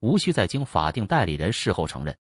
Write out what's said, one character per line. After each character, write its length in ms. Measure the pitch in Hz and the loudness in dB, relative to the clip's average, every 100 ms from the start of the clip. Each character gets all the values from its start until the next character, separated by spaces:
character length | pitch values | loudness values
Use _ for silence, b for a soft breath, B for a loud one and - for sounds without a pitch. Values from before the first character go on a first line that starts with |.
无 160 | 110 147 | 2 2
需 160 | - | 2
再 140 | 160 92 | 2 0
经 180 | 139 | 0
法 280 | 139 - 78 | -2 0 0
定 120 | - | 0
代 200 | 101 165 | 0 2
理 100 | 98 | 2
人 180 | 73 78 | 0 -2
事 200 | 117 - | -2 -2
后 120 | 95 78 | 0 -2
承 180 | 65 | -4
认。 120 | 73 - | -8 -8